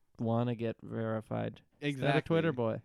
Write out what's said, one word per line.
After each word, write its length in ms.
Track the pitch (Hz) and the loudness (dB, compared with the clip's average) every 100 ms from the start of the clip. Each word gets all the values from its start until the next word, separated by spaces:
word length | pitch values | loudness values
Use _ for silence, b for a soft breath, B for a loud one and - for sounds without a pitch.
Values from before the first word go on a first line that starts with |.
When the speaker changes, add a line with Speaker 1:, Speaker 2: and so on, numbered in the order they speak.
| _ - | _ -4
Speaker 1:
wanna 360 | 113 117 123 113 | 2 2 2 0
get 200 | 113 - | -2 -4
verified. 800 | 107 113 113 110 - 117 110 101 - _ | -6 -4 -2 -2 -2 -4 -4 -6 -16 _
He's 180 | 147 135 | -4 0
not 80 | 143 | 2
a 40 | |
Speaker 2:
Exactly. 120 | 151 - 165 | 2 2 2
Speaker 1:
Twitter 160 | 165 | 2
boy. 300 | 127 113 110 | 2 0 -2